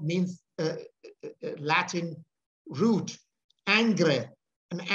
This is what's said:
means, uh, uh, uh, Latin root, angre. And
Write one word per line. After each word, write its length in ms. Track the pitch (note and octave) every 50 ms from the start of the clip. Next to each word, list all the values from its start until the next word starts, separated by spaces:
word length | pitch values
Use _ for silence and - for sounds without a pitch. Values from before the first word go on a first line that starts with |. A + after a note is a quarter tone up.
means, 400 | D3+ D#3 F3 F#3 F3+ F3+ - - _ _ _
uh, 60 | - D#3+
uh, 640 | D#3+ D#3 - - - _ _ - - - _ - D3+ - - D#3+
uh, 60 | D3+ - E3
Latin 640 | C#3+ D3+ D#3+ F3+ F#3 F3+ F#3+ F3 E3+ E3 D#3 - - _ _ _ _ _ _ _ -
root, 500 | D#4+ - C3 G3+ A#3 G#3+ E3+ - - - - _ _ _ _ _ _ _ _ -
angre. 600 | G3 G3+ A3 A#3 A3+ G3+ D3+ F3 D#3 C#3 B2 A2 - - _ _ _ _ _ _ -
And 80 | F3 F3 F3+ F3+